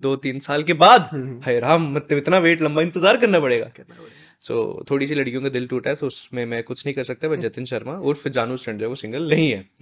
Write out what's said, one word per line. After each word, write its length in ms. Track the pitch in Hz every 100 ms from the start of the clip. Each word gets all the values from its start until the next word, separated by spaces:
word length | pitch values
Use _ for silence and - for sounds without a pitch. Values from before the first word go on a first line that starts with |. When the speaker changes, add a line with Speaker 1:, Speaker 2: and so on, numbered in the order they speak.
Speaker 1:
दो 140 | 135 135
तीन 220 | 135 131
साल 240 | - 147
के 100 | 156
बाद? 360 | 160 180 240 165
Speaker 2:
हम्म। 280 | 147 131 120
Speaker 1:
हाय 200 | 135 120
राम, 340 | 123 165 156
मतलब 240 | 143 147 143
इतना 200 | 143 185
वेट 240 | 165 165
लंबा 200 | 156 151
इंतजार 340 | 170 175 185 233
करना 240 | 226 180
पड़ेगा। 240 | 139 120
Speaker 2:
करना 300 | 113 - -
पड़ेगा। 840 | - 165 - - _ - 117 110 -
Speaker 1:
So, 120 | -
थोड़ी 160 | 139 139
सी 80 |
लड़कियों 280 | 151 131 127
का 60 | 135
दिल 180 | 123 123
टूटा 240 | 123 139
है, 60 | 147
so 80 |
उसमें 420 | 135 - - 127 117
मैं 160 | 117
कुछ 240 | 113 127 143
नहीं 80 |
कर 80 | 139
सकता, 260 | 127 123 156
but 100 | 143
Speaker 2:
हम्म। 100 | 113
Speaker 1:
जतिन 160 | -
शर्मा 340 | 123 120 117 175
उर्फ 300 | 143 147 151
जानू 280 | 127 113 127
स्टंट 220 | - 107
जो 60 |
है 40 | 110
वो 60 |
सिंगल 280 | 135 107 127
नहीं 280 | 165 156 156
है। 200 | 101 95 _